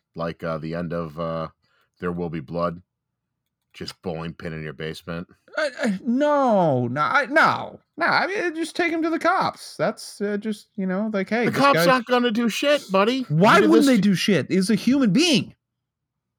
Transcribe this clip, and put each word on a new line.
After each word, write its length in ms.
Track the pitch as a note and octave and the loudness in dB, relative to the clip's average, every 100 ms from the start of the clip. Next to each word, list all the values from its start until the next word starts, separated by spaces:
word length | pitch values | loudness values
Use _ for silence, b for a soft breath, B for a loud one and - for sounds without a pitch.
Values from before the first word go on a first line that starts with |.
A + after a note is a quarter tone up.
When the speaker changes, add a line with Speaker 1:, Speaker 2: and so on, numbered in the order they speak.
| _ | _
Speaker 1:
like, 280 | - E2+ D#2+ | -10 -8 -8
uh, 160 | E2+ D#2+ | -8 -8
the 160 | D#2+ | -6
end 180 | E2 F2 | -8 -6
of, 260 | E2+ E2 D2+ | -6 -8 -8
uh, 280 | E2 E2 D#2 _ _ _ _ _ | -8 -6 -8 _ _ _ _ _
There 120 | F2+ | -8
Will 180 | F2 E2+ | -6 -6
Be 100 | D#2+ | -8
Blood, 400 | C2+ E2+ F2 E2+ - _ _ _ _ _ _ _ _ | -8 -4 -4 -6 -16 _ _ _ _ _ _ _ _
just 260 | - F2+ - | -16 -16 -12
bowling 300 | F#2+ E2+ E2+ | -10 -8 -10
pin 180 | - F2 | -12 -12
in 100 | D#2 | -10
your 100 | D#2 | -12
basement. 560 | C2+ D#2+ D#2+ - E2+ F2+ _ _ F4+ | -10 -12 -10 -12 -12 -12 _ _ -8
Speaker 2:
I, 140 | D4+ B3+ | -6 -4
I, 140 | B3+ F#3+ | -4 -4
no, 840 | B3 B3 D4 D4 C4 G3+ E3 B2+ A#2+ | -2 0 2 2 2 2 2 2 0
no, 120 | C3+ | -2
I, 260 | D3+ C4+ B3 | 0 0 0
no, 540 | D#4 A#3+ - G3 - _ - | 2 2 2 -6 -14 _ -4
no. 100 | E4 | 0
I 200 | - C#4+ | 0 0
mean, 260 | G4+ F4 | -2 -4
just 220 | D#4 E4 - | -4 -6 -4
take 160 | E4+ | -2
him 100 | E4 | -2
to 80 | D#4+ | -2
the 80 | D#4+ | -2
cops. 580 | E4 F4+ E3+ - - - | 0 0 -2 -4 -12 -4
That's, 440 | E3 - - - | -4 -4 -12 -8
uh, 160 | G3+ G#3 | -6 -4
just, 320 | A3 G#3 - - | -6 -8 -10 -8
you 100 | F#3 | -4
know, 240 | F#3 A3 | -4 -4
like, 160 | G#3 F#3+ | -4 -2
hey, 180 | A3 A#3 | -2 0
Speaker 1:
The 40 | |
Speaker 2:
this 100 | A3+ | 2
Speaker 1:
cops 180 | C#4 C4+ | 2 4
Speaker 2:
guy's 80 | C4 | 4
Speaker 1:
aren't 180 | C4 A#3 | 2 2
gonna 240 | B3 A#3+ | 0 2
do 180 | A3 A#3+ | 0 -2
shit, 420 | - C#4+ C#4+ C#4 | 0 0 0 0
buddy. 320 | F#3+ G#3 C4 B3 | 2 2 0 0
Speaker 2:
Why 280 | D3+ G#3 E4 | 4 6 6
Speaker 1:
You 60 | |
did 80 | D#4 | 6
Speaker 2:
wouldn't 160 | D#4+ C#4 | 6 6
Speaker 1:
this 80 | A#3+ | 4
Speaker 2:
they 40 | |
do 140 | G3+ | 4
shit? 360 | F3 - F3 B2 | 2 2 0 2
He's 200 | F3+ F#3+ | 0 2
a 40 | A3 | 0
human 360 | - C#4+ A#3+ | 2 2 4
being. 420 | F#3 F4 A3+ - - _ _ _ _ _ _ _ | 4 4 2 0 -10 _ _ _ _ _ _ _